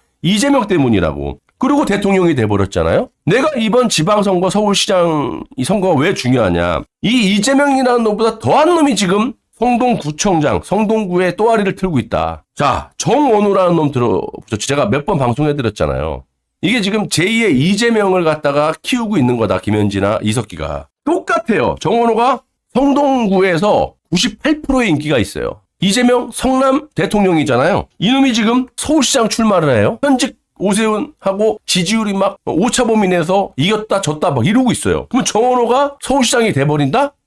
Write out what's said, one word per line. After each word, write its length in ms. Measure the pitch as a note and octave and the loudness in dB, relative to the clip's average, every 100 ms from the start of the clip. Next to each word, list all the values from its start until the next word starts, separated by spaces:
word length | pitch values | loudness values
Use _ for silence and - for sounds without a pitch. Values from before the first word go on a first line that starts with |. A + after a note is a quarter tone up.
| _ _ | _ _
이재명 460 | D#3+ G#3 C#4 C#4 G3+ | -2 0 2 2 2
때문이라고. 720 | F3+ C3 G#2 D#2+ C#2+ C#2+ C2 _ - | 0 2 2 0 -2 -8 -10 _ -6
그리고 280 | C4 D4 D4 | 0 0 2
대통령이 480 | G3+ G3+ F#3+ F3 | 0 0 2 2
돼버렸잖아요. 760 | C3+ G#2+ G2+ F#2+ F2+ D#2+ A#2+ B3+ _ | 2 0 0 0 0 0 0 -2 _
내가 240 | - A3+ C4+ C#5+ | -2 0 0 0
이번 320 | A3 A#3+ A#3+ | 0 2 0
지방선거 640 | - D#3 G#3+ G3+ F#3 F#3 | 0 0 2 2 0 0
서울시장 920 | G3+ G#3 G3 - F#3 E3+ D3+ C3 D2 - - | 0 0 0 0 2 2 0 -4 -6 -10 -6
이 80 | |
선거가 340 | B2+ G3+ F#3 D3 | -2 0 0 2
왜 140 | E3 | 0
중요하냐. 680 | F3+ B2 B2+ G2+ F2 F2 D#2 - - | -2 0 2 2 0 0 -2 -6 -6
이 340 | F3 B3+ F#3+ | -2 0 2
이재명이라는 680 | G3+ A3+ C4+ C#4+ C4+ B3 B3 | 0 2 2 2 2 2 0
놈보다 340 | A3+ G3+ A3 A3 | 0 0 -2 -2
더한 360 | A#2+ A3+ D#4 | 0 2 4
놈이 200 | F4 D4 | 2 2
지금 380 | G#3 F#3+ G3+ B3 - _ - | 0 0 0 -2 -6 _ -4
성동구청장, 1040 | B3 A#3+ B3 A#3 D3 D3+ G#3 E3 D3 F#2+ | 0 2 0 0 -4 -2 0 2 2 0
성동구의 760 | - G3 G#3+ A3 G3+ F3 F#3 F3 | -2 -2 0 0 0 -2 -2 0
또아리를 380 | A3 A3+ G3 F#3 | 0 2 0 -2
틀고 220 | F#3+ C#3+ | -2 -2
있다. 460 | - E2+ D#2+ D#2+ _ | -2 -4 -4 -6 _
자, 360 | - C#3+ A2 - - | -4 -2 -2 -6 -8
정원호라는 760 | D#3+ B3+ D4 G#3+ G#3 G3+ F3+ | -2 2 2 2 2 2 2
놈 160 | E3+ D3 | 2 0
들어보셨죠? 760 | B2+ A#2+ G2 - - - G2+ - | 0 0 -2 -4 -12 -8 -6 -4
제가 240 | C#3+ A#2+ | -2 0
몇 160 | C3+ D3 | -2 -2
번 120 | F3+ | -2
방송해드렸잖아요. 1080 | B2 A#2+ D3+ C#3+ A2+ - D2+ C2 D#2+ C2 - _ _ - | 0 0 -2 0 -4 -2 -2 -2 -6 -8 -14 _ _ -6
이게 220 | E3 B3 | -2 0
지금 260 | G3 A3 F3 | 0 -2 -2
제이의 500 | - F#3 A3+ A3 B2+ | -2 0 0 2 2
이재명을 680 | E3 G3+ A#3 A3 G3+ F#3 | 2 2 2 2 2 2
갖다가 500 | D#3+ D3+ D3 C#3+ D3+ D#3 | 0 0 0 0 0 -2
키우고 340 | - B3 A3 G3+ | -4 -4 0 0
있는 220 | B2 B2 | 2 2
거다. 220 | G#2+ F#2 | 0 -2
김현지나 580 | - G#2+ G#2 G2 G2+ A2 | 0 0 0 0 -2 0
이석기가. 680 | G#2+ A2+ G#2+ D#2+ D2+ D2 - _ - | -2 -4 -4 -8 -8 -8 -12 _ -4
똑같아요. 680 | F4+ - E5 - F#3+ A2 D2 | -2 -2 -4 0 0 0 -2
정원호가 640 | D#3 A#3 A#3 A3 B3 B3 _ _ _ | -2 0 2 2 0 0 _ _ _
성동구에서 1200 | A#3 C#4 C#4 C#4+ C4+ G#3+ F#3+ F#3+ E3 G#3 D3 D#2 - - | 0 2 2 2 2 2 2 2 2 2 0 0 -6 -4
구십팔 500 | F3+ - - C#4 D#4 | -2 -2 -4 -2 -2
프로의 300 | - B3+ A3+ | 0 0 2
인기가 260 | D3 D3+ C3+ | 0 0 -2
있어요. 440 | G2 - A#1+ - _ - | -2 -4 -8 -8 _ -4
이재명 500 | F#3 G3+ A#3+ B3 - | -2 2 2 2 -2
성남 540 | - C4 C4 C4+ C#4+ - | -4 -2 0 2 0 -4
대통령이잖아요. 920 | - G3 G#3 F#3+ E3 C3+ A#2+ D#3 F3+ - - | -4 -2 0 2 2 0 2 2 0 -4 -4
이놈이 360 | G3+ C4+ C4+ | 0 2 2
지금 320 | A3+ A3 B3 B3+ - | 2 0 0 -2 -8
서울시장 540 | - D#4 A#3 B3+ A3 | -2 0 2 0 0
출마를 440 | - A3 F#3 D3+ | 0 0 2 2
해요. 240 | A#2 A2 A3+ | 2 0 0
현직 340 | C#4+ B3+ C4+ - _ - | 0 0 -2 -8 _ -6
오세훈하고 1000 | F#3 G3 A3 G#3+ - - G3 G3 A3 G#3+ - | -2 0 0 -2 -6 -6 -4 0 0 -2 -4
지지율이 480 | F#3 F3 A3+ G#3+ | -2 0 -2 -2
막 240 | G3 F#3+ - - | 0 -2 -2 -4
오차범위 640 | D#3 A3+ - A#3 A3 F#3+ | 0 0 0 0 2 2
내에서 440 | F3 D#3+ G3 F#3+ - | 0 0 0 -2 -2
이겼다 440 | E3 G#3+ G#3+ G3 | 0 0 -2 -4
졌다 300 | D3+ D3+ F3+ | -2 -2 -2
막 160 | C3 C3 | 0 2
이러고 260 | A3 B3+ | 2 2
있어요. 340 | - G2 D#2+ - | 0 0 -2 -2
그럼 160 | F3+ | -2
정원호가 720 | D#3+ G#3 B3 B3 A#3 B3 C#4+ C#4 | -2 0 0 2 2 0 0 -4
서울시장이 540 | - C4+ A#3+ B3 A3 | -2 0 2 0 0
돼버린다? 580 | C3+ D3 D3+ C#3 G#3+ C#4+ _ | 0 0 0 0 0 -2 _